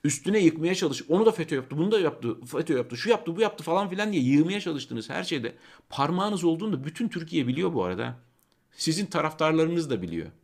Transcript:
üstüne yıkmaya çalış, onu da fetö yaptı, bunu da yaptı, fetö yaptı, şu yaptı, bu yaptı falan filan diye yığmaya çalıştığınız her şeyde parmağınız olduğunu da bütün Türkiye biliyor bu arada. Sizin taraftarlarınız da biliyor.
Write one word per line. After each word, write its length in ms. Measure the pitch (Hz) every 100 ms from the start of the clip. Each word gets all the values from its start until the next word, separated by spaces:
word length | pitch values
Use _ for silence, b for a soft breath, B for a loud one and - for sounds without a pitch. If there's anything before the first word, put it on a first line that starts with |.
üstüne 360 | 147 127 - 214
yıkmaya 360 | 165 156 165 185
çalış, 280 | 165 131 -
onu 160 | 175 220
da 60 |
fetö 240 | - 160 139
yaptı, 220 | 127 143
bunu 140 | 185
da 80 | 214
yaptı, 460 | 160 - 117 - 127
fetö 320 | 143 165 135
yaptı, 200 | 120 123
şu 120 | 214
yaptı, 260 | 220 170 165
bu 60 |
yaptı 220 | 214 214
falan 260 | 160 175 196
filan 240 | 185 214
diye 100 | 185
yığmaya 380 | 127 143 160 202
çalıştığınız 480 | 185 147 123 120 107
her 140 | 147
şeyde 320 | 185 151 117 - B B _
parmağınız 540 | - 143 180 208 196
olduğunu 300 | 170 165 214
da 100 | 156
bütün 240 | 139 - 233
Türkiye 400 | 175 160 160 123
biliyor 260 | 131 185
bu 100 | 143
arada. 360 | 90 92 120 123 _ _ _ _ _
Sizin 340 | - - 160 202
taraftarlarınız 840 | 170 156 156 156 160 160 170 151
da 120 | 113
biliyor. 260 | 90 82 80 -